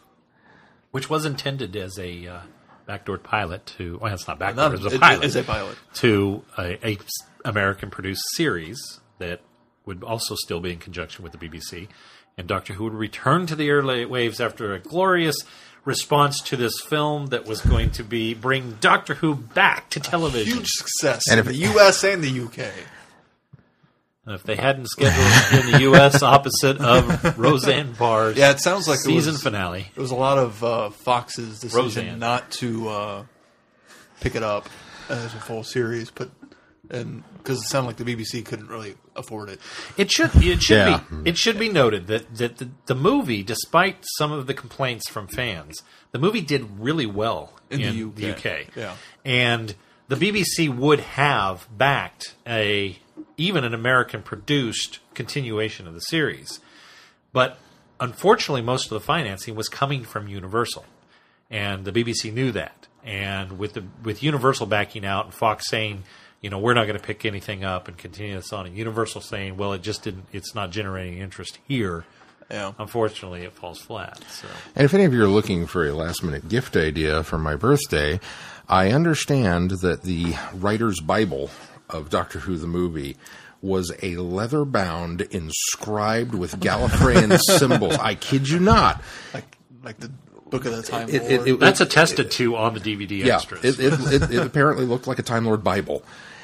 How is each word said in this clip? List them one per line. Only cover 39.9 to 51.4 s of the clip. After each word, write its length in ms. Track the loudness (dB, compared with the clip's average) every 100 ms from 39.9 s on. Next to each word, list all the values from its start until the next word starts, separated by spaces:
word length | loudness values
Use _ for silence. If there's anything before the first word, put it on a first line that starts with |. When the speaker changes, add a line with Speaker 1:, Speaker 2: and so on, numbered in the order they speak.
| -2
Speaker 1:
It 140 | 0
should, 180 | 2 6 6
it 260 | 6 2
should 140 | 6 8
Speaker 3:
Yeah. 240 | 8 4 -2
Speaker 1:
be, 200 | -4 -2
it 60 | 0
should 180 | 0 0
be 120 | 0
noted 360 | 4 4 2 -2
that, 280 | -4 -4 -6
that 220 | -6 -6
the, 120 | -14 -14 -6
the 100 | 0
movie, 460 | 2 2 0 -2
despite 600 | -4 -6 0 2 2 -2 -10 -4
some 140 | -4
of 140 | -4 -6
the 80 |
complaints 560 | -8 -10 -6 -4 -4 -10
from 180 | -12 -10
fans, 540 | -6 -6 -6 -12 -18 -20 -20 _
the 80 | -2
movie 220 | 0 0
did 380 | -2 -4 -4 -6
really 280 | -2 -2 -2
well 460 | -2 -4 -4 -10 -20 _
Speaker 2:
In 100 | -4
Speaker 1:
in 80 | -4
Speaker 2:
the 60 | -4
U 140 | -8 -8
K. 60 |
Speaker 1:
the 60 | -8
U 60 | -6
K. 320 | -6 -6 -10 -12
Speaker 2:
Yeah. 200 | -12 -12 -20 _ -2
Speaker 1:
And 480 | 2 2 0 -4 -12 _ _ -6
the 60 | -2
B 140 | 0
B 140 | 0
C 260 | -2 0 -2
would 300 | 2 4 2
have 680 | 2 0 2 2